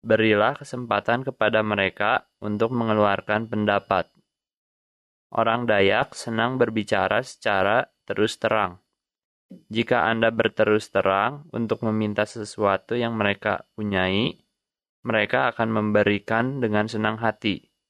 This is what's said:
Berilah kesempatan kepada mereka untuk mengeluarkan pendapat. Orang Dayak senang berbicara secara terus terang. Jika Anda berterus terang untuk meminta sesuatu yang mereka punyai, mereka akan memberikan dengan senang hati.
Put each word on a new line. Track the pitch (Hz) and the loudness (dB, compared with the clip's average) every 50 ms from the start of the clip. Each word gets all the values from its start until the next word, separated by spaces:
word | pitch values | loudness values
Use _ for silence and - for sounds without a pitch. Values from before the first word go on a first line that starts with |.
| - | 2
Berilah | 113 110 107 110 110 107 104 104 120 143 | 2 2 4 6 4 4 4 4 2 0
kesempatan | - 143 - - 123 123 117 107 104 - - 117 123 131 | -4 -12 -12 -10 -10 -4 -2 -2 -2 0 0 0 0 -2
kepada | 139 131 _ 110 107 110 110 110 | -6 -2 _ 0 2 2 2 0
mereka | 107 104 101 98 92 - - 104 107 123 - - _ _ _ | 0 0 0 0 -2 0 -2 -2 0 0 -2 -4 _ _ _
untuk | - 107 104 104 113 113 | -8 -6 -2 -2 -2 -2
mengeluarkan | 131 120 113 113 107 107 104 101 98 - - - 104 107 113 113 | 0 -2 0 0 2 2 2 2 2 -2 -2 -2 -2 -2 -2 -4
pendapat. | 113 107 104 104 101 101 - _ 98 92 85 _ _ _ _ _ _ _ _ _ _ _ _ _ _ _ _ _ _ _ _ _ _ _ _ _ - | -4 -2 0 0 0 0 0 _ -2 -2 -2 _ _ _ _ _ _ _ _ _ _ _ _ _ _ _ _ _ _ _ _ _ _ _ _ _ -2
Orang | 113 113 113 113 120 120 | 0 2 2 0 0 0
Dayak | 117 107 101 98 98 101 113 139 - - | 2 4 4 4 4 4 2 0 -2 -6
senang | - - 120 113 110 113 120 131 | -12 -8 -4 -2 0 0 0 2
berbicara | 131 123 113 113 113 104 - 110 98 95 95 101 113 131 | 0 0 0 0 -4 -2 -2 0 0 0 2 0 -2 -2
secara | - - _ - 113 104 95 95 98 110 123 - _ _ _ _ | -4 -16 _ -2 0 2 2 2 2 2 0 0 _ _ _ _
terus | - - - 107 107 - _ | -8 -2 0 0 0 -2 _
terang. | - 113 113 110 101 90 87 92 _ _ _ _ _ _ _ _ _ _ _ _ _ _ - - _ | -2 0 0 0 0 -2 -4 -12 _ _ _ _ _ _ _ _ _ _ _ _ _ _ -20 -20 _
Jika | _ 110 113 117 - 123 120 80 | _ -4 -4 0 2 2 2 2
Anda | 107 113 113 113 113 | 0 0 2 0 0
berterus | 117 113 110 110 - - 110 107 107 107 - - _ | 2 0 -2 -2 0 0 2 4 4 2 0 0 _
terang | 98 95 98 95 98 101 120 143 147 147 - | 0 2 2 2 2 0 -2 -4 -8 -16 -10
untuk | - 113 117 107 110 107 | -6 -6 -4 -4 -4 -4
meminta | - 110 107 110 107 104 104 101 | -2 -2 -2 -2 -2 -2 -2 -2
sesuatu | 107 - - 117 107 104 - - 107 101 98 95 _ - 117 | -4 -4 -4 -12 -12 -12 -6 0 0 2 2 0 _ -4 -4
yang | 120 117 117 117 110 | -2 -2 -2 -2 -2
mereka | 104 101 98 - - 107 98 - - _ _ | 0 -2 -2 -2 -2 -4 -4 -4 -6 _ _
punyai, | - 107 104 98 92 92 92 95 101 117 143 - _ _ _ _ _ _ _ _ _ _ _ _ _ _ | -8 -6 -2 0 0 0 2 0 0 -2 -2 -4 _ _ _ _ _ _ _ _ _ _ _ _ _ _
mereka | 117 113 110 104 - - 127 135 123 | -2 0 0 0 0 0 0 0 -2
akan | - - 117 113 | -2 -2 -2 0
memberikan | 113 110 107 107 104 107 104 101 104 98 - - 113 113 120 127 139 139 123 | 0 0 0 2 2 2 2 2 2 0 -2 -2 -2 -2 -2 -2 -4 -4 -4
dengan | 107 104 104 104 104 | 0 0 0 -2 -2
senang | - 107 107 107 110 110 | -4 -4 -4 -4 -4 -2
hati. | 117 110 107 _ - 107 95 - _ _ _ _ _ | -2 -4 -4 _ -4 -4 -4 -4 _ _ _ _ _